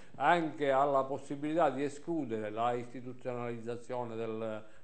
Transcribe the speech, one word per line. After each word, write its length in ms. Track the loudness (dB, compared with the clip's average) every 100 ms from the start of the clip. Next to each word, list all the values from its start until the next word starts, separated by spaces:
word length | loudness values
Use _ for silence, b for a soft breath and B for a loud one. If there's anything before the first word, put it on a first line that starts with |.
| B 0
anche 540 | 4 6 4 0 4
alla 320 | 6 6 4
possibilità 640 | 2 -2 -4 -4 0 4 4
di 140 | 4
escludere 640 | -2 -2 -4 -2 -2 -2 -2
la 240 | 0 2
istituzionalizzazione 1400 | 0 -4 -8 -10 -8 -6 -4 -4 -4 -6 -6 -4 -4 -4 -4
del, 480 | -4 -2 -4 -4 -8 B